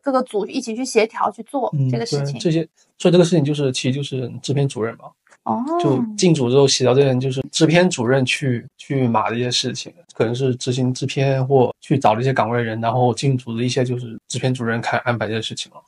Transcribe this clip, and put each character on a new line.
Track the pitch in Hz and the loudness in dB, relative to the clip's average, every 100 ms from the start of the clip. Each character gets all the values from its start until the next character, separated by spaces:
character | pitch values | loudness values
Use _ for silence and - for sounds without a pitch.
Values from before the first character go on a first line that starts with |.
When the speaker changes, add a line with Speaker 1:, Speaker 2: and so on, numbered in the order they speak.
Speaker 1:
各 | 277 | 0
个 | 254 | -2
组 | 254 208 208 | 0 -4 -4
一 | 269 | -6
起 | 233 220 | -6 -6
去 | |
协 | 247 - 220 | -2 2 0
调 | - 214 | 0 -4
去 | 214 | -4
做 | - 277 226 143 131 | -8 -6 -4 -2 0
这 | 127 | -2
个 | |
事 | - 143 | -2 -4
情。 | 139 139 | -4 -2
Speaker 2:
嗯， | |
对， | |
这 | 175 | 0
些， | 160 160 _ _ - | 0 -2 _ _ -2
所 | 180 | 4
以 | |
这 | 175 | 6
个 | |
事 | 165 | 6
情 | 170 | 4
就 | 139 | 2
是 | 147 135 | 0 -2
其 | 127 131 | -2 -2
实 | |
就 | 139 | -2
是 | 135 131 120 117 | -4 -6 -8 -8
制 | - | -4
片 | 135 139 | 0 -2
主 | 113 | -2
任 | 113 117 | -6 -8
嘛。 | 139 - _ _ | -18 -20 _ _
Speaker 1:
哦。 | - 220 277 349 | -4 -2 -2 0
Speaker 2:
就 | 339 247 226 214 | 0 0 -2 0
进 | 185 | 2
组 | 143 120 | 2 2
之 | 135 | 4
后 | 139 | 4
协 | - | 2
调 | 123 | 2
这 | 131 | 4
些 | 143 | 4
人， | 127 | 2
就 | 135 | -2
是 | 131 - | -4 -6
制 | - 160 | 2 4
片 | 175 180 | 6 4
主 | 151 117 | 2 0
任 | 135 | 2
去， | 127 - 139 117 - - | 0 -2 -2 -4 -6 -16
去 | - 139 123 | -6 0 2
码 | 110 104 | 2 2
这 | 117 | 0
些 | 123 | -2
事 | 120 123 | -2 -4
情， | - - - - | -6 -12 -18 -8
可 | - | -2
能 | 113 | -2
是 | 123 135 123 | 0 -2 0
执 | 131 | -2
行 | 123 127 | 0 0
制 | 127 135 | -2 -4
片 | 143 135 135 | 0 0 0
或 | 127 135 117 - | 4 4 4 0
去 | - 156 | -2 2
找 | 104 | 4
这 | 110 | 4
些 | 135 | 2
岗 | 127 110 | 0 0
位 | 120 | 0
人， | 113 113 | -2 -2
然 | 113 | -2
后 | 127 123 | 2 2
进 | 113 139 127 | 2 0 0
组 | 120 113 | -2 -4
的 | |
一 | 123 | -2
些 | 131 | 0
就 | 123 123 | -2 -4
是 | 120 113 - | -8 -14 -12
制 | 127 | -4
片 | 131 | -2
主 | 123 | -2
任 | 117 117 | -2 -4
开 | - 120 | -2 -2
始 | |
安 | 127 113 | -2 -2
排 | 104 | -4
这 | |
些 | 110 | -6
事 | - | -8
情 | 127 - | -10 -14
了。 | - | -18